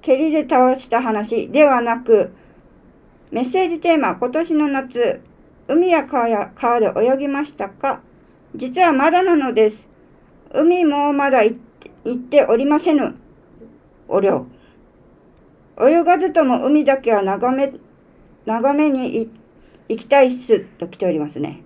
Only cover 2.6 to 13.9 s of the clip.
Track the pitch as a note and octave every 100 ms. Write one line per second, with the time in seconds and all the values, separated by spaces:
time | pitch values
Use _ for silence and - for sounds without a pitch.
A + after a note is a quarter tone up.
2.6 | _ _ _ _ _ _ _ A3+ B3+ F#4
3.6 | F#4 E4 F4 D#4+ A3+ F#3 B3 C#4 E4 D#4
4.6 | D4 C4+ C4 A#3+ A#3+ - - _ _ _
5.6 | - D4+ F4+ E4 - C#4 A#3 G#3+ G3 -
6.6 | A#3+ A#3+ G#3 - A#3 C4+ C#4 C#4 D4 -
7.6 | G3 - C#4 - _ _ _ _ _ -
8.6 | B3+ C4 F4 C4+ D4 F4 F#4 E4 C4+ A3
9.6 | G#3+ G#3+ - _ _ _ _ _ - -
10.6 | D#4 F4+ E4 C#4+ C#4+ C#4+ C#4 C4 G#3+ -
11.6 | - _ - - - B3 - D4 - A#3
12.6 | C#4 D4+ E4+ D4+ B3 - - _ _ -
13.6 | - - _